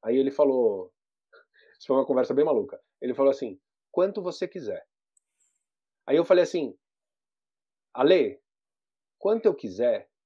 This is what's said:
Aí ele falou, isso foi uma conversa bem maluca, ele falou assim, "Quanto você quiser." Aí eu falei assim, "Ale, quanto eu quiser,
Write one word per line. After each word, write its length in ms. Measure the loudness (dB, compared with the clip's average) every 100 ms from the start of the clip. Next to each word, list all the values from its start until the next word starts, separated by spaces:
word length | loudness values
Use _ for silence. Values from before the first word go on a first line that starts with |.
Aí 140 | 0 0
ele 140 | 0
falou, 640 | 2 2 2 0 -2 -10 _ _ _ _ -20 _ _ _ _
isso 80 | -4
foi 100 | -2
uma 100 | 0
conversa 280 | 0 0
bem 100 | 0
maluca, 360 | 2 0 -4 -12 _ _
ele 140 | -8
falou 160 | 0 0
assim, 280 | 0 -6 -12 _ _ _
"Quanto 280 | -2 -2 -2
você 280 | -10 -8 -10
quiser." 360 | -8 -10 -12 -14 _ _ _ _ _ _ _ _ _ _ _ 0
Aí 100 | 2
eu 80 |
falei 180 | 6 4
assim, 340 | 4 -2 -6 -10 _ _ _ _ _ _ _ _ _ _ _
"Ale, 460 | 0 4 4 2 -4 _ _ _ _ _ _ _ _
quanto 280 | -2 0 0
eu 80 |
quiser, 540 | -2 -8 -4 -2 -2 -6 _